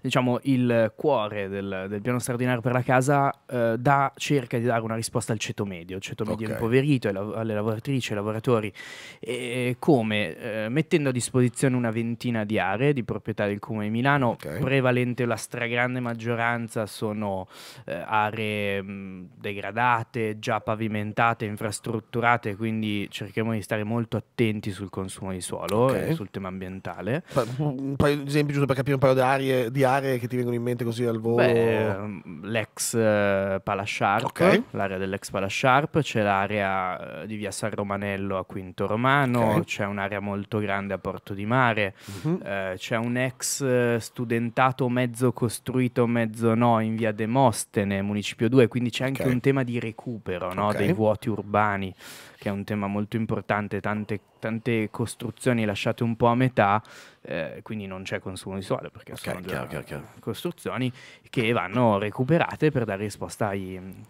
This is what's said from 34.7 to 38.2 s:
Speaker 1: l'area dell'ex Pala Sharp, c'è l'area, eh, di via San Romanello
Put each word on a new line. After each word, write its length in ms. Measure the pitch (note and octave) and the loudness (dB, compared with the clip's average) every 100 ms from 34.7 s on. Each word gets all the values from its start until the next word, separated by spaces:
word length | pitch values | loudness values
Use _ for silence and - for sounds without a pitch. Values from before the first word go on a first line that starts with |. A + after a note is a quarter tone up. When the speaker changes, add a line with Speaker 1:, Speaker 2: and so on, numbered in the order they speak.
Speaker 1:
l'area 260 | G#2+ G2 F#2+ | -4 -2 -2
dell'ex 320 | F#2+ G2 - | -4 -4 -4
Pala 200 | G2+ G2 | -4 -2
Sharp, 520 | - C3+ C3 D#3 E3 | 2 4 4 4 0
c'è 200 | C3+ A#2 | 0 0
l'area, 1000 | G2+ G2 G2 G#2 G2 F#2+ F#2 F2 - C2+ | 2 2 2 0 0 0 -2 -6 -10 -10
eh, 60 | G2 | -10
di 80 | G#2+ | -8
via 160 | G2+ | -8
San 200 | - A2 | -6 -6
Romanello 680 | G2+ G2+ G2 G2+ G2 | -4 -4 -2 -2 -4